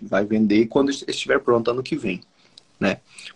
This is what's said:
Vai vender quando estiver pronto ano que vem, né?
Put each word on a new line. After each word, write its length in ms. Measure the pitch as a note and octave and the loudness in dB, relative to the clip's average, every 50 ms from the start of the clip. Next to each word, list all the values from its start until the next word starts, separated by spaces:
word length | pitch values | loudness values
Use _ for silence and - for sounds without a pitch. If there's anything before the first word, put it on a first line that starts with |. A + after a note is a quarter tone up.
| G#2+ | -8
Vai 220 | G2+ G2+ G2 G#2 | -4 -2 -2 0
vender 420 | G#2 A2 A2 A2 G#2 G2+ A2 A#2 A2+ | 0 2 2 4 4 6 4 4 4
quando 220 | - C#3+ C3+ C#3 | 2 2 2 2
estiver 500 | C#3 - - - - - - - C3 C#3 | 0 -4 -6 -8 -8 -6 -2 0 0 0
pronto 320 | - - A#2+ A#2 A2+ A#2+ | 2 2 2 2 2 0
ano 100 | A#2+ B2+ | -2 -2
que 140 | B2+ - E3 | -4 -6 -6
vem, 260 | D3 A#2+ G2+ F2+ F2+ - _ _ _ _ _ _ _ - _ _ - | -4 -4 -4 -6 -6 -8 _ _ _ _ _ _ _ -20 _ _ -4
né? 200 | G2+ G2 F#2 - _ _ _ - - - - | -2 -2 -2 -2 _ _ _ -20 -20 -20 -8